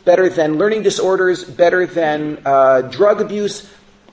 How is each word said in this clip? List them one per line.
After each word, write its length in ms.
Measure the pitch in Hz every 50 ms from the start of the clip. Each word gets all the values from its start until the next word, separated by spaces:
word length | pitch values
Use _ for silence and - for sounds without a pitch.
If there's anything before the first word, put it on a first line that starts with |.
| -
better 240 | - 175 175 185 180
than 280 | - 165 156 151 156
learning 280 | 151 190 208 220 220 196
disorders, 580 | 196 190 - - 185 190 190 185 185 180 160 -
better 420 | - 135 - 175 170 175 180 180
than, 560 | 156 - 165 165 156 151 151 151 151 151 - -
uh, 380 | 139 139 135 135 131 135 131 127
drug 380 | 123 - 135 190 208 214 202
abuse. 480 | 214 165 196 208 208 196 - - - - - - _ _ _ _ _ _